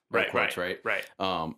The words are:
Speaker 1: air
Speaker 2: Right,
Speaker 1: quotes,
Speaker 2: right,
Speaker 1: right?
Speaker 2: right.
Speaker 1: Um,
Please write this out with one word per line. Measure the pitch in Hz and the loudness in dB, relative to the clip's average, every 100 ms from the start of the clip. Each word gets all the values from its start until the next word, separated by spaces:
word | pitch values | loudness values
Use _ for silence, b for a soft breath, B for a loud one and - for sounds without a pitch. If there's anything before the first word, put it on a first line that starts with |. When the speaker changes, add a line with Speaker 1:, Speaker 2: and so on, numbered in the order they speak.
| - | -2
Speaker 1:
air | 113 | 0
Speaker 2:
Right, | 101 | 2
Speaker 1:
quotes, | 120 101 - | 2 0 0
Speaker 2:
right, | 90 - | -4 -2
Speaker 1:
right? | 113 98 - - | -2 -2 -4 -2
Speaker 2:
right. | 95 | 0
Speaker 1:
Um, | 87 80 | 0 -2